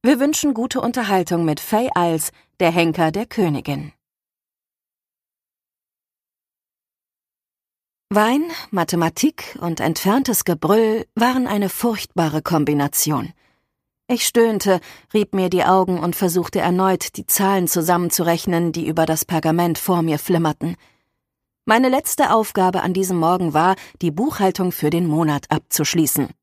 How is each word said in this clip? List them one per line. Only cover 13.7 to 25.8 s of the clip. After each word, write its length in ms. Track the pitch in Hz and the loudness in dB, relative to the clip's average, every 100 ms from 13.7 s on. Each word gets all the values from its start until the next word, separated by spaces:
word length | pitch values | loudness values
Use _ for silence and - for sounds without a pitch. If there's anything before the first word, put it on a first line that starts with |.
| _ _ _ - | _ _ _ -4
Ich 200 | 247 - | -2 0
stöhnte, 520 | 240 226 208 202 180 - - _ 214 | 2 2 2 0 0 -2 -20 _ -2
rieb 180 | 202 | 0
mir 160 | 196 185 | 0 0
die 160 | 180 - | 2 4
Augen 340 | 190 185 175 | 4 2 0
und 160 | 170 170 | -2 0
versuchte 440 | 185 175 165 202 | 0 0 -2 -2
erneut, 580 | 175 180 190 180 - - | 0 2 2 0 -4 -10
die 80 | - | -4
Zahlen 420 | - 196 196 175 | 0 2 2 0
zusammenzurechnen, 1040 | 180 165 175 175 - 170 165 - 170 170 | 0 0 0 0 0 0 0 0 0 0
die 160 | 165 - | -2 -4
über 200 | 160 160 | 0 0
das 180 | 160 - | 0 -2
Pergament 540 | 165 160 170 175 156 | -2 0 0 0 -2
vor 240 | - 175 | 0 0
mir 160 | 165 151 | 0 -2
flimmerten. 560 | - 170 160 - 165 175 _ _ _ _ _ _ _ _ - | 0 0 0 -2 -6 -8 _ _ _ _ _ _ _ _ 0
Meine 240 | 220 254 | 2 4
letzte 420 | 240 - - 277 | 0 -2 -2 2
Aufgabe 520 | 226 214 - 185 180 | 2 0 0 0 0
an 100 | - | -2
diesem 240 | 180 185 180 | -2 -2 0
Morgen 380 | 160 180 170 151 | 2 2 0 2
war, 200 | 175 190 - - | 2 0 -6 -4
die 80 | 175 | -4
Buchhaltung 600 | 151 277 - 190 190 180 | 0 -4 0 0 0 -4
für 200 | - 151 | -2 -2
den 160 | 170 175 | 0 0
Monat 420 | 151 160 143 - | 2 0 -2 -2
abzuschließen. 800 | 151 _ - | -4 _ -4